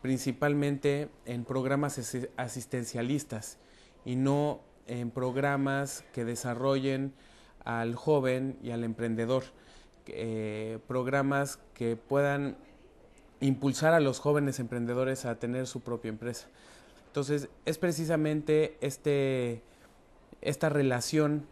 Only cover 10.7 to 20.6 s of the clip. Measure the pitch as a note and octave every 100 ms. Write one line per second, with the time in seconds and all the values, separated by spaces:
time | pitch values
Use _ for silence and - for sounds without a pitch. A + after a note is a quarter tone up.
10.7 | A2+ - B2+ B2+ C#3 C#3 C#3 C#3 - -
11.7 | - A#2 A2+ - C#3 C#3+ C#3+ C#3 - -
12.7 | - - - - - - - C#3+ C3+ C#3
13.7 | B2+ D#3 E3 C#3 B2+ D3 D3 C#3+ C3+ A#2
14.7 | A#2+ A#2 B2 C3 C3 B2 A2+ A#2+ B2+ B2+
15.7 | B2+ A#2+ A#2 A2+ G#2+ A#2+ A#2 - - -
16.7 | - - - - D3 C#3 D3 C#3 - -
17.7 | D#3 F3+ D3+ D#3+ D#3+ D3+ D3+ D3+ D3+ D#3
18.7 | - C#3 C#3 D3 C#3+ C3+ C3 B2 A#2 -
19.7 | - - - - - - - - C#3